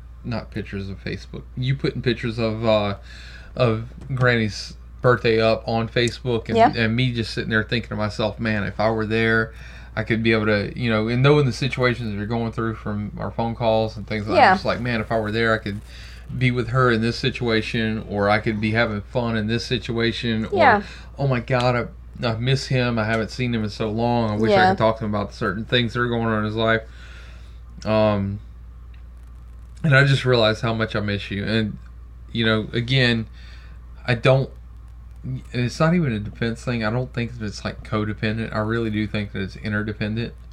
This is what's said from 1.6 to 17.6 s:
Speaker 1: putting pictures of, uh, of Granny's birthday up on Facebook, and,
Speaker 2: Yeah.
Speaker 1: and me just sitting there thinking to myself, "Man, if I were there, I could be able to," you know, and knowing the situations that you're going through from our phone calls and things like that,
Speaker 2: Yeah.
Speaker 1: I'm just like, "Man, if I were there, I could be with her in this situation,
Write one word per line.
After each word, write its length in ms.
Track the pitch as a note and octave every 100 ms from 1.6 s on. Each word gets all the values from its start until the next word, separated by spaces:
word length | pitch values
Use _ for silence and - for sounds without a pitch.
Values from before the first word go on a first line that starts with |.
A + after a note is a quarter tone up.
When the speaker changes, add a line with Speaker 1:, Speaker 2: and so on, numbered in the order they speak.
| B2+ C3+
Speaker 1:
putting 260 | D3 B2+
pictures 360 | A#2+ A2+ A#2+ A2+
of, 260 | A2+ A2
uh, 320 | A2+ G#2+ G2+ G2 - - - - - -
of 320 | B2 A2 A2+ - -
Granny's 600 | C3 B2 A#2+ A2 - - - - -
birthday 380 | B2+ A#2+ A#2+ A2
up 220 | A2 A2 -
on 200 | A2+ A2+
Facebook, 600 | B2 A#2 - B2+ A#2 A2+
and, 80 | A3+
Speaker 2:
Yeah. 160 | A3+
Speaker 1:
and 220 | A#2 A2+ A2+
me 160 | B2+
just 220 | A#2+ A2
sitting 160 | - A2+
there 120 | A2
thinking 280 | G#2+ A#2+ -
to 60 | G#2+
myself, 440 | G#2 - G#2+ -
"Man, 240 | A2+ G#2+
if 160 | G2 F#2+
I 100 | A2
were 140 | A2 G#2+
there, 460 | A2+ A2+ A2+ A2+ - - - -
I 80 | A2
could 200 | G#2+ A2+
be 100 | A2+
able 140 | A2+ G#2+
to," 260 | G#2 G2+
you 140 | - B2
know, 200 | A2 A2
and 140 | B2
knowing 220 | C#3 D3
the 80 | C3+
situations 580 | A2 C3 - B2 A#2 A#2
that 60 | G2+
you're 80 | G#2
going 260 | A#2 A#2
through 240 | A2 A2+ A2
from 360 | A2+ G#2 G#2 -
our 120 | G#2
phone 240 | - A#2
calls 440 | A2+ A#2 A2 A2 -
and 80 | -
things 200 | A2 G#2
like 100 | F3
that, 40 |
Speaker 2:
Yeah. 80 | A3+
Speaker 1:
I'm 20 | F#3+
just 80 |
like, 160 | A2+ F#2
"Man, 220 | B2 A#2
if 100 | A2
I 80 | A2+
were 100 | G#2+
there, 220 | A2 A2+
I 60 | A2
could 240 | G#2+ G2+ - - - - - B2
be 120 | B2+
with 180 | B2 A2
her 220 | C3 B2+
in 120 | A2+
this 160 | A2+ A2+
situation, 840 | C3 - A#2 A2